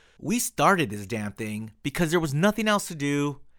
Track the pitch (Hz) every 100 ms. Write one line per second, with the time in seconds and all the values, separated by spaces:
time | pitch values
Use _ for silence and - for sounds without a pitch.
0 | _ _ - 240 - - 156 185 117 104
1 | 95 113 104 98 107 107 110 - 143 -
2 | 165 175 160 143 202 214 214 208 - 160
3 | 143 143 143 139 -